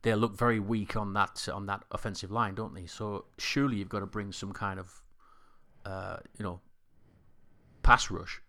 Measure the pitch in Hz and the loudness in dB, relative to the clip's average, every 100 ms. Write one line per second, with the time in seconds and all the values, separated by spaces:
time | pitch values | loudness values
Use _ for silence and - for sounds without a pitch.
0 | 113 107 117 101 120 110 101 110 101 113 | 4 4 2 4 2 4 2 0 0 -2
1 | 101 101 95 - - 101 101 98 - - | 0 2 2 0 -6 -6 -4 -4 -4 -4
2 | 113 95 95 110 107 95 110 - 85 - | -4 -6 -4 0 0 -2 -6 -8 -14 -8
3 | 107 101 - - - 143 139 107 95 104 | -6 -6 -8 -8 0 2 2 2 -2 -4
4 | 98 110 98 - 98 - 101 95 95 - | -4 -6 -6 -8 -8 -4 -6 -6 -10 -16
5 | - - - - - - - - 101 95 | -20 -20 -20 -20 -20 -20 -20 -14 -8 -6
6 | 95 85 - - 101 87 - - _ - | -6 -10 -12 -8 -6 -6 -14 -20 _ -20
7 | - - - - - - - - - 120 | -20 -20 -20 -20 -20 -20 -20 2 8 8
8 | - 87 87 - | 6 -4 -6 -12